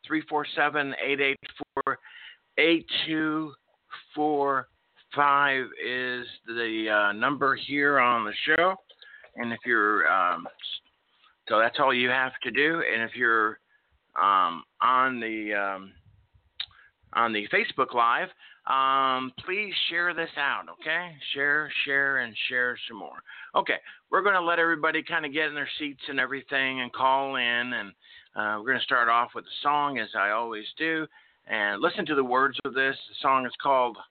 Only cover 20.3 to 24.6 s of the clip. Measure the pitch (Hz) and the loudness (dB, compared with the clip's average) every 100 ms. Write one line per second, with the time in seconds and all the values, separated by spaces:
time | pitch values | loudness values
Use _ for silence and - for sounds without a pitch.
20.3 | - 143 110 85 85 156 165 175 147 - | -2 -2 -2 -8 -12 -4 -4 -4 -12 -10
21.3 | 139 143 147 151 - 143 139 139 135 120 | -2 2 2 0 -4 0 2 2 0 -2
22.3 | 107 - 127 123 117 - 110 85 - - | -6 -4 0 -2 -4 -10 -14 -14 -16 -18
23.3 | - - - 190 107 - - _ 185 190 | -20 -4 -4 -2 -4 -6 -20 _ 0 4
24.3 | 190 170 170 | 2 2 2